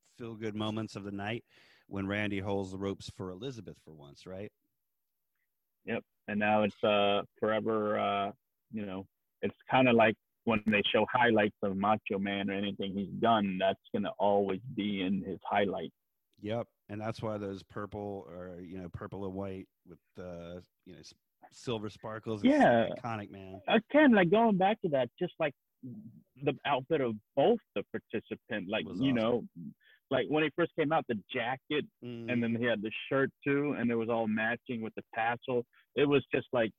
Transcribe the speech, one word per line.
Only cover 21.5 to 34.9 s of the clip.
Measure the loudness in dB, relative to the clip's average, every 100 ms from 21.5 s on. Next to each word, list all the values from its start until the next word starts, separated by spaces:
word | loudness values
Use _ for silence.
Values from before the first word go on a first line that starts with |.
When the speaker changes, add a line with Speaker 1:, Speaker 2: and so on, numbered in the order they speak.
Speaker 1:
silver | -14 -6 -6 -6
sparkles, | -10 -12 -10 -6 0
it's | 2
Speaker 2:
Yeah. | 6 6 6 2
Speaker 1:
iconic, | -2 -6 -6 -8
man. | -14 -16 -12 0
Speaker 2:
Again, | 0 4 6 8
like, | 8 6
going | 6 4 4
back | 2 2
to | 0
that, | 0 0 _
just, | -8 -2
like, | -4 -4 _ _ -14 -14 -16 -20 _ -4
the | -2 -2
outfit | 0 -2 0 0
of | 0 -2 _ 2
both | 4 4 _
the | -6
participant, | -6 -8 _ -6 -6 -12 _ -6 -2
like, | -4 -4
Speaker 1:
Was | 0
Speaker 2:
you | 2
Speaker 1:
awesome. | 2
Speaker 2:
know, | 2 0 -2 -14 -16 -16 _ _ _
like, | -2 0
when | 0
he | 0
first | 0 -2
came | 0 0
out, | 0 0
the | -6 -4
jacket, | -4 -4 -4 _ -4 -4 _
Speaker 1:
Mm. | -12 -10 -2
Speaker 2:
and | 0
then | 2 2
he |
had | 2 0
the | -2 -8 -2
shirt | 0 0 _
too, | 0 0 0
and | 0 2
it |
was | 2 2
all | 0 2
matching | 0 0 -2 -4 -6
with | -6